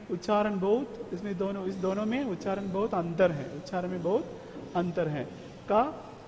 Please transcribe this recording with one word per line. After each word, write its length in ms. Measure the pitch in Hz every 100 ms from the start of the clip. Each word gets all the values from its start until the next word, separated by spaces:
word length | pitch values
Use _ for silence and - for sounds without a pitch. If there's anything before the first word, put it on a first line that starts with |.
| -
उच्चारण 500 | 180 - 208 214 202
बहुत, 500 | 190 220 294 - -
इसमें 260 | 175 208 185
दोनों, 280 | 196 202 185
इस 80 |
दोनों 320 | 196 185 196 214
में 180 | 247
उच्चारण 480 | 277 170 202 196 202
बहुत 220 | 185 220
अंतर 380 | 208 170 165 185
है, 240 | 156 135 143
उच्चारण 320 | - 190 180
में 140 | 180
बहुत 380 | 165 214 339 - - - - 180
अंतर 320 | 175 170 160
है। 160 | 151 - - - - -
का, 420 | 202 277 320 - -